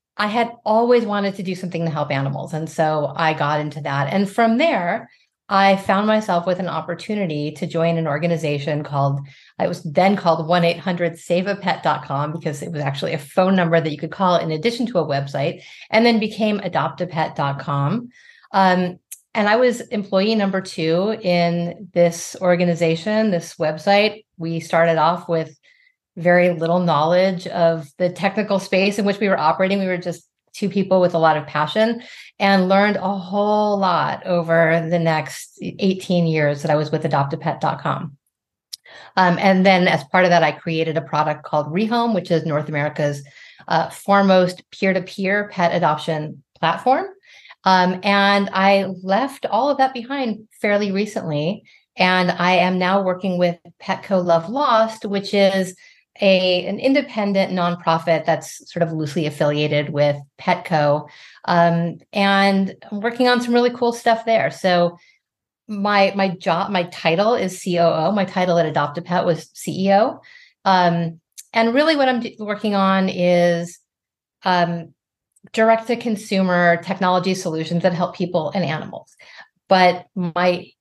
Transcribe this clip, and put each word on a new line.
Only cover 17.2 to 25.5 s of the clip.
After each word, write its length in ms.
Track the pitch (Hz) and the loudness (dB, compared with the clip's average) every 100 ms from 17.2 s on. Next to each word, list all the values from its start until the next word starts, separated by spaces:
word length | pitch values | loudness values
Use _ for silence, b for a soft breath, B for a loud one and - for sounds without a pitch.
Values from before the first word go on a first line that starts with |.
| 156 - | -4 -2
dot 220 | 139 139 | -4 -4
com. 500 | - 143 143 220 240 B B B B | -4 -2 0 -2 -6 B B B B
Um, 460 | 196 185 180 180 180 _ - _ | 2 4 4 0 -6 _ -20 _
and 160 | 226 208 | -2 2
I 60 | 220 | 4
was 260 | 254 240 - | 2 0 -6
employee 460 | 214 196 190 208 | -8 -2 0 0
number 280 | 220 196 190 | 0 0 -2
two 520 | 190 - 160 170 202 220 | -6 -4 0 0 0 -2
in 720 | 180 175 170 170 170 - 196 | 0 2 2 0 -4 -8 -2
this 420 | 175 170 170 - - | 2 2 2 -10 -2
organization, 880 | 180 175 175 160 165 165 214 214 220 | 0 2 2 2 0 0 -2 0 0
this 260 | 175 170 - | 0 -4 -4
website. 680 | 156 160 202 202 214 214 _ - | -4 -2 2 4 2 -2 _ -10
We 220 | 165 165 | -6 -6
started 360 | 160 165 165 160 | 0 2 4 4
off 320 | 156 175 - | 2 0 -2
with 260 | 165 160 | -4 -4